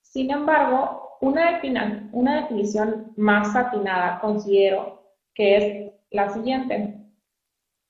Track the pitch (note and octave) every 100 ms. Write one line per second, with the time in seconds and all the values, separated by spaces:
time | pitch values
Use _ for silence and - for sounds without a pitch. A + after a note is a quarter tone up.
0 | _ C4 C4 C#4+ D4 D4+ C4+ B3+ C#4 -
1 | - - C4+ D4 E4+ F4 C4+ B3 G#3 G#3
2 | - A#3 B3+ D4+ - G#3+ G3+ G#3+ A3 A3
3 | - - G#3 G#3 G#3 B3 B3 G#3 G3 F#3
4 | F3+ F#3+ G#3+ G#3 G3+ G3 G3 F#3+ - -
5 | _ _ _ - G3+ G#3 G#3 - - _
6 | _ G3+ G3+ G#3+ A#3 C4 C4 G3+ G#3 -
7 | - _ _ _ _ _ _ _